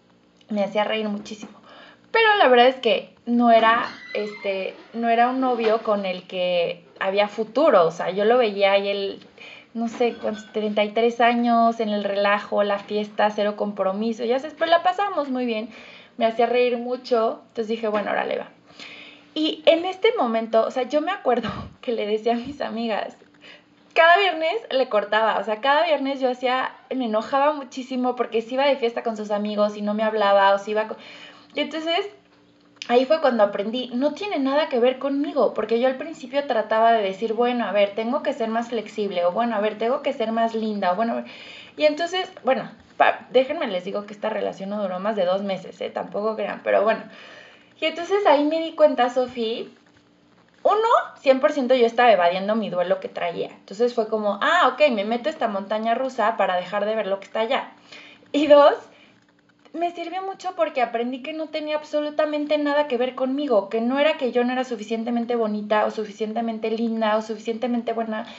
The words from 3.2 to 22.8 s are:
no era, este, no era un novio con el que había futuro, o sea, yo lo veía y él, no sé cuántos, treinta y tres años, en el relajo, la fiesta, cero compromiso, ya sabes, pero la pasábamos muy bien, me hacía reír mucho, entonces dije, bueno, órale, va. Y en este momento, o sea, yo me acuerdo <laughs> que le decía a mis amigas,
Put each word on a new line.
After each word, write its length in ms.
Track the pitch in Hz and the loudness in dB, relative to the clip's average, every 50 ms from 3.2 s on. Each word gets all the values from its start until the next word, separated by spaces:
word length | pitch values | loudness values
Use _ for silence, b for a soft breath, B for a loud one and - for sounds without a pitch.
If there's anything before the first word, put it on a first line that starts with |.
| - | -6
no 260 | 233 240 240 240 233 | -2 2 4 6 6
era, 360 | 226 226 226 226 226 233 - - - - - - - | 6 8 8 6 4 4 0 -4 -10 -14 -14 -8 -6
este, 600 | 208 208 214 208 - - 202 196 190 185 - - - - - - | -6 -6 -6 -8 -8 -4 -4 -4 -4 -4 -8 -10 -12 -18 -12 -8
no 140 | 233 233 233 | -2 0 2
era 200 | 233 233 240 254 | 4 4 4 2
un 120 | 262 262 | 2 0
novio 420 | 262 254 240 226 226 214 220 226 | 0 0 0 2 2 2 2 2
con 220 | - 220 208 202 196 | 2 0 -2 0 -2
el 180 | 185 180 185 - | -4 -6 -6 -8
que 600 | - 190 180 180 180 175 175 170 - - - - - - - | -8 -4 -2 -2 0 2 0 0 0 -2 -8 -12 -16 -10 -6
había 300 | 185 190 196 202 208 208 | -4 -2 2 2 0 0
futuro, 580 | - 226 220 214 - 262 320 311 233 185 165 | 0 -6 -6 -2 0 4 4 6 6 6 6
o 40 | 165 | 4
sea, 200 | 165 - 170 170 | 2 -2 -6 -4
yo 140 | 185 202 208 | -2 0 2
lo 140 | 220 247 254 | 4 4 4
veía 400 | 233 208 196 202 196 196 202 202 | 4 2 2 2 2 4 4 4
y 100 | 196 202 | 2 0
él, 380 | 202 202 196 196 202 202 - - - B B B B B B B - | -2 -4 -4 -6 -8 -10 -16 -20 -20 B B B B B B B -8
no 140 | 226 233 226 | -6 -6 -4
sé 260 | - - 240 233 226 | -2 0 -2 -2 -2
cuántos, 360 | - 226 214 214 208 - - | -4 -6 -6 -6 -8 -10 -8
treinta 300 | - 220 214 214 208 214 208 | -6 -4 -4 -2 0 0 0
y 60 | 208 | 0
tres 300 | 208 226 233 240 233 - | 2 2 2 2 2 4
años, 600 | 240 240 240 240 240 240 233 233 226 233 226 233 | 4 4 4 4 2 2 4 4 4 2 2 0
en 100 | 220 208 | -2 -2
el 140 | 208 208 202 | -2 -2 -2
relajo, 580 | 202 196 202 202 202 202 208 - - 214 208 | -2 -2 0 2 2 0 0 -2 -2 0 0
la 160 | 202 202 202 196 | 0 0 0 -4
fiesta, 500 | - - 208 208 208 208 - - 208 208 | -4 -4 -4 -4 -4 -4 -2 0 0 0
cero 260 | 208 214 202 208 208 | 0 0 -2 -2 -2
compromiso, 680 | 208 208 208 202 202 190 190 190 208 220 233 220 - 240 | -2 -4 -4 -2 -2 -2 -2 -2 -2 -2 -4 -4 -2 -2
ya 140 | 226 247 269 | -2 -2 -2
sabes, 160 | 294 302 277 - | -2 -6 -6 -2
pero 120 | 330 330 | 0 2
la 120 | 339 339 | 2 2
pasábamos 460 | 339 359 359 392 403 403 370 302 285 269 | 2 0 0 0 -2 -2 -2 -2 -4 -2
muy 160 | 254 254 247 | -4 -4 -2
bien, 240 | 240 220 214 233 - B B B B B B B B B | -4 -4 -4 -6 -10 B B B B B B B B B
me 80 | - 226 | -2 -2
hacía 220 | 226 226 - 233 | 0 2 2 2
reír 320 | 226 240 247 247 247 240 233 | 2 2 2 2 2 0 -2
mucho, 640 | 240 247 254 254 - - 247 220 220 240 285 - - _ | -4 -6 -6 -6 -2 0 0 2 2 0 -2 -4 -14 _
entonces 200 | - 233 220 202 | -8 -6 -4 -4
dije, 200 | 233 220 226 208 | -4 -4 -2 -2
bueno, 240 | 208 208 202 - | -2 -2 -2 -2
órale, 260 | - - - - 67 - | -2 -2 -2 -2 -2 -4
va. 120 | - - - _ _ B B B B B B B B B B B B B - | -6 -8 -16 _ _ B B B B B B B B B B B B B -4
Y 260 | 311 311 320 - - - | -2 -2 -2 -2 2 4
en 180 | 320 330 330 349 | 4 4 4 2
este 300 | 370 370 - - 453 494 | -4 -4 0 2 2 2
momento, 500 | 392 269 226 226 226 233 226 226 226 - | 2 0 0 0 -2 -2 2 2 2 2
o 40 | - | 2
sea, 140 | - 262 247 | -2 -4 -4
yo 180 | 254 285 302 | -2 -2 -2
me 80 | 311 359 | -2 -2
acuerdo 400 | 403 392 - 262 233 240 - - - - - | -6 -2 0 0 0 0 0 -6 -8 -8 -12
<laughs> 140 | - - - | -14 -16 -12
que 100 | - 254 | -6 -6
le 140 | 226 214 208 | -4 -4 -2
decía 260 | 202 214 214 220 233 | -2 -2 -2 0 0
a 40 | 240 | -2
mis 260 | 233 240 269 294 - | -2 -4 -8 -8 -8
amigas, 560 | 220 220 214 226 | -8 -6 -6 -6